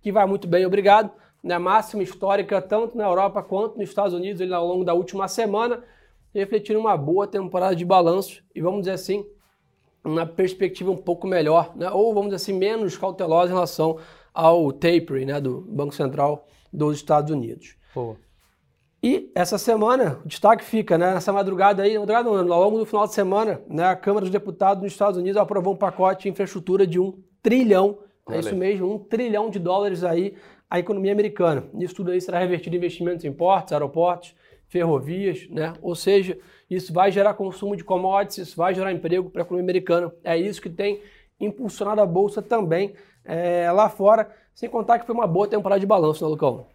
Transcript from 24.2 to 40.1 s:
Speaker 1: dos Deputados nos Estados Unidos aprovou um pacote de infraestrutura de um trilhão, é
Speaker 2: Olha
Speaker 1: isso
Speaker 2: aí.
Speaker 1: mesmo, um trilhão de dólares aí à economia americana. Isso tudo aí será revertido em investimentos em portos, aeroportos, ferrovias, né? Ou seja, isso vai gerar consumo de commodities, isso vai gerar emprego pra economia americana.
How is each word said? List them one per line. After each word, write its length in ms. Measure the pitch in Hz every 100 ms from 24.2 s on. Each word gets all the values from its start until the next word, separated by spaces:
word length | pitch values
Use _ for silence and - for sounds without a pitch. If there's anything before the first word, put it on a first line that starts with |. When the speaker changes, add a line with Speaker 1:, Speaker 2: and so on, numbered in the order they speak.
Speaker 1:
dos 100 | 185
Deputados 500 | 196 202 165 196 196
nos 120 | 196
Estados 260 | - 208 180
Unidos 200 | 180 202
aprovou 360 | 196 202 180 190
um 20 |
pacote 460 | 190 185 190 190
de 60 | 202
infraestrutura 580 | 180 190 190 170 190 190
de 120 | 170
um 140 | 190 - _ _
trilhão, 560 | 226 254 240 185 202 202 - _ -
é 40 |
Speaker 2:
Olha 80 | 160
Speaker 1:
isso 100 | 214
Speaker 2:
aí. 60 | 196
Speaker 1:
mesmo, 360 | 185 202 185
um 60 | 214
trilhão 540 | 208 226 247 208 220
de 80 | 202
dólares 440 | 170 190 202 175
aí 320 | 175 170 196 - - _ _
à 120 | 175
economia 320 | 175 202 190
americana. 540 | 202 208 208 175 139 - -
Isso 160 | 180
tudo 160 | - 180
aí 100 | 180
será 200 | 180 180
revertido 360 | 180 170 165 175
em 40 |
investimentos 440 | 175 - 175 170
em 80 | 156
portos, 420 | 135 175 190 -
aeroportos, 600 | 147 143 160 175 175 - _ _ _ _
ferrovias, 760 | 175 170 143 131 185 196 156 -
né? 220 | 156 160 165
Ou 100 | -
seja, 460 | 165 190 196 185 - _ _ _
isso 240 | 185 180
vai 200 | 165 196
gerar 240 | 190 202 208
consumo 400 | 190 180 202 202
de 80 |
commodities, 640 | - 185 190 196 202 - 165
isso 100 | -
vai 160 | 180
gerar 180 | 185 190
emprego 380 | 175 165 180 180
pra 140 | -
economia 220 | 175 180 180
americana. 460 | 180 180 170 170